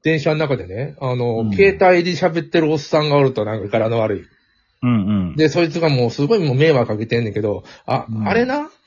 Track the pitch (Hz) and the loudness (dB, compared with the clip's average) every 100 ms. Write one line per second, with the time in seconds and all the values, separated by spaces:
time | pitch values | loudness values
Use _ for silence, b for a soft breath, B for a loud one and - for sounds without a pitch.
0 | 156 160 160 151 147 131 90 101 143 - | -2 0 0 0 0 -2 -4 -8 -8 -8
1 | 131 123 120 113 110 185 196 190 185 180 | -6 -4 -2 -2 -2 4 4 6 4 4
2 | 170 165 180 165 147 170 156 151 - 156 | 2 0 -2 -2 -2 0 0 -2 0 -2
3 | 151 143 135 - 107 110 101 113 110 117 | 2 2 2 0 -4 -4 -2 0 0 0
4 | 110 95 - _ _ _ _ - 123 117 | 0 -2 -8 _ _ _ _ -4 0 2
5 | 98 104 90 143 156 160 165 170 160 135 | 2 0 -2 0 0 2 0 0 0 0
6 | 120 127 147 226 156 127 156 135 113 107 | 0 0 0 2 0 2 4 4 0 -4
7 | 113 117 113 104 107 101 B B - 123 | -2 -2 -2 -2 -2 -4 B B -4 -4
8 | - 110 107 214 254 285 302 _ | -4 -6 -2 0 0 -2 -6 _